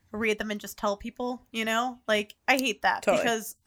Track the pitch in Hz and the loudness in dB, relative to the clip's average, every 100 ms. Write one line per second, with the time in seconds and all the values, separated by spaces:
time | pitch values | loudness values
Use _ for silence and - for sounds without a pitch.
0 | _ 214 220 214 214 208 196 - 214 202 | _ -2 0 0 -2 -6 -8 -4 -2 -2
1 | 233 - 247 247 - 226 220 226 254 240 | -6 -8 -6 -6 -8 -4 0 0 -2 -4
2 | - 214 208 - - 262 262 196 190 190 | 0 0 0 -4 2 2 2 0 0 2
3 | - 185 247 226 - - | 4 4 4 0 -4 -12